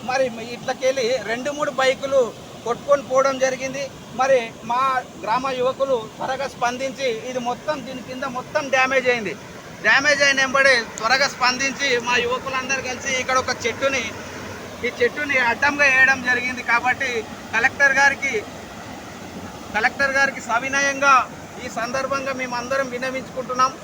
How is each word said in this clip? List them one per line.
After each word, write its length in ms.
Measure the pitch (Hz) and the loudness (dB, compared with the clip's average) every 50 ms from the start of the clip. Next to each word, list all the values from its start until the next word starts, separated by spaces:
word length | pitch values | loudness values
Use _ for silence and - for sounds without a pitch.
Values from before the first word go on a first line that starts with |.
| - | -6
మరి 220 | 226 254 269 269 254 226 226 226 233 240 | -2 0 0 0 0 -2 -6 -10 -10 -10
ఇట్లకెళ్ళి 640 | 233 - 247 254 - 254 262 262 269 247 220 254 254 202 | -8 -4 -6 -4 0 2 0 2 2 2 0 0 0 -2
రెండు 280 | 202 226 240 262 294 | -2 -4 -2 -2 -4
మూడు 200 | 285 294 302 294 | -2 -2 -2 -2
బైకులు 800 | 277 247 262 262 269 - 214 269 269 269 247 220 160 - - - - - - | 0 2 2 2 2 2 -2 2 4 4 4 2 0 -10 -16 -18 -16 -10 -4
కొట్టుకొని 380 | 220 233 233 - - 285 285 269 | -4 -4 -4 2 4 4 4 4
పోవడం 360 | 190 254 262 269 269 269 262 | 2 2 4 4 4 2 2
జరిగింది. 500 | 254 262 254 254 262 269 254 277 277 262 - - - - - | 0 0 0 -2 -6 -6 -6 -6 -8 -8 -8 -14 -16 -14 -2
మరి 360 | 208 254 269 269 254 233 226 - - - | 0 4 4 4 4 4 0 -8 -12 -6
మా 400 | 226 240 247 269 269 262 254 247 - - 175 | -2 0 2 2 2 2 0 -2 -4 -14 -10
గ్రామ 280 | - 202 220 254 254 269 | -4 -2 0 0 0 -2
యువకులు 600 | 262 254 247 254 254 254 262 269 269 233 220 220 - | -2 0 0 0 2 0 0 0 0 0 -2 -6 -10
త్వరగా 320 | - - 247 262 262 277 262 | -8 -4 -4 -2 -2 -4 -6
స్పందించి 840 | - - 247 240 247 247 269 269 254 226 269 262 226 220 220 254 | -4 -2 -2 -2 0 -2 -4 -6 -4 -2 -2 -2 -2 -2 -6 -6
ఇది 100 | 254 254 | -6 -4
మొత్తం, 460 | 240 240 247 240 - 302 302 285 233 | -2 -4 -4 -4 -4 -4 -4 -4 -4
దీని 160 | 254 262 254 | -10 -10 -10
కింద 220 | 220 - 254 254 269 | -10 -10 -10 -8 -6
మొత్తం 460 | 269 247 247 247 - - 294 302 269 | -6 -6 -6 -8 -2 -2 -2 -2 2
డ్యామేజ్ 400 | 247 262 262 262 269 269 254 254 | 2 2 2 4 2 2 2 2
అయింది. 240 | 247 240 220 185 139 - - - - - - - - - | 2 2 0 -4 -6 -8 -12 -16 -16 -16 -16 -18 -16 -2
డ్యామేజ్ 400 | - 208 220 262 277 294 294 285 | 4 4 6 6 6 4 4 6
అయిన 200 | 285 277 277 269 | 6 4 4 4
వెంబడే 420 | 269 269 254 269 269 277 262 240 226 196 - - | 2 2 4 4 6 6 6 6 4 -2 -6 -4
త్వరగా 300 | 220 226 254 262 285 262 | 0 2 2 4 2 0
స్పందించి 720 | - - 254 247 254 254 269 269 262 - 277 277 254 240 | 0 0 0 0 2 2 -2 -2 -2 -2 0 0 0 0
మా 160 | 233 240 247 | 0 2 0
యువకులందరూ 680 | 247 240 233 247 254 247 269 262 262 262 254 277 262 | 2 2 0 -2 -2 -4 -4 -4 -4 -4 -2 -4 -4
కలిసి 380 | 254 254 254 247 - 269 269 254 | -4 -6 -6 -6 -4 -4 -2 -2
ఇక్కడ 160 | 254 254 262 262 | 0 2 2 0
ఒక 280 | 254 254 254 247 - | 2 0 -4 -2 -2
చెట్టుని, 380 | 240 226 233 254 277 269 262 233 220 208 - - - - - - - - - - - - - - 240 | -4 -2 0 0 0 0 0 -2 -4 -8 -10 -12 -12 -12 -12 -12 -12 -12 -12 -12 -14 -12 -6 -6 -6
ఈ 40 | - - | 0 2
చెట్టుని 360 | 240 240 240 285 294 285 285 262 | 0 0 2 0 -4 0 2 2
అడ్డంగా 480 | 247 233 233 - 269 294 285 285 285 | 2 2 2 2 2 2 4 4 4
వేయడం 380 | 277 262 262 262 262 269 254 247 | 4 6 6 6 6 6 4 2
జరిగింది. 400 | 247 247 247 247 254 254 247 233 | 0 0 2 0 -2 -4 -4 0
కాబట్టి 640 | - 233 240 233 254 254 247 277 262 247 226 208 - - - - - - | 2 2 2 4 2 0 0 0 -2 -2 -4 -4 -6 -10 -14 -12 -4 -2
కలెక్టర్ 400 | 220 233 262 262 - 285 277 269 | 2 2 2 2 4 4 4 6
గారికి, 500 | 269 277 285 277 277 - 277 254 214 202 - - - - - - - - - - - - - - - - - - - - - - - - - - | 6 6 4 4 2 -4 -2 -2 -2 -4 -6 -12 -14 -14 -14 -14 -14 -14 -14 -14 -14 -14 -14 -14 -14 -14 -14 -14 -12 -12 -12 -12 -14 -14 -4 -2
కలెక్టర్ 360 | 208 220 254 254 - 277 269 | 2 2 2 2 2 0 2
గారికి 300 | 269 269 277 277 269 269 | 4 4 2 2 0 -4
సవినయంగా 880 | - 240 220 233 254 269 269 277 277 277 277 269 277 277 269 254 226 - - - - - - - - | -6 -2 -2 0 0 0 0 2 2 2 2 2 4 6 6 6 4 2 -6 -14 -16 -16 -14 -12 -10
ఈ 40 | 247 | -8
సందర్భంగా 640 | - 240 226 240 247 269 269 262 277 269 269 269 269 | -6 -4 -4 -2 -2 -2 -2 0 -2 -2 -2 -4 -4
మేమందరం 560 | 254 254 247 247 240 240 247 269 269 269 254 | -4 -4 -4 -4 -6 -4 -2 0 0 0 -2
విన్నవించుకుంటున్నాం. 840 | 240 247 254 262 254 262 254 - - 262 247 - 254 254 254 262 262 - | -4 -4 -4 -4 -4 -6 -8 -8 -8 -8 -6 -6 0 2 2 2 2 -4